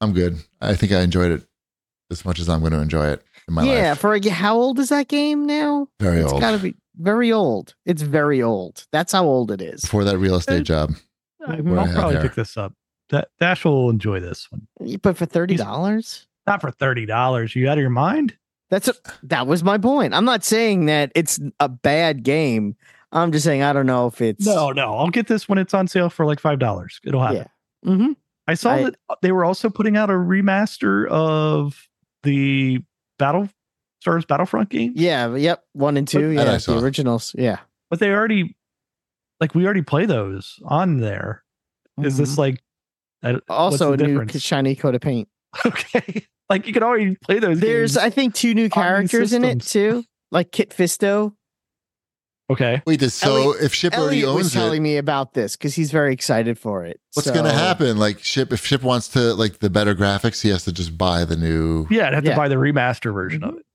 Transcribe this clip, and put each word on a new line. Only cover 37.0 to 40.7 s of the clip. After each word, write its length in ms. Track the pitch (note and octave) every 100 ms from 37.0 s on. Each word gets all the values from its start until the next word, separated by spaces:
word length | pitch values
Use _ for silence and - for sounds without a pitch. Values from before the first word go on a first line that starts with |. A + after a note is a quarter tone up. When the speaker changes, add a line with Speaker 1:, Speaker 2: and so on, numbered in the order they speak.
| C3 A#2 - -
Speaker 2:
yeah. 220 | B2 F#2+ - _ -
Speaker 3:
But 80 | E3+
they 100 | G3+
already, 440 | G3+ A3 G#3 E3+ - _ _ _ _ _ _ _ -
like, 140 | D#3+ E3
we 80 |
already 200 | F#3 G3
play 220 | D3+ C#3+ G#3
those 520 | B2 G2 F#2+ - -
on 340 | -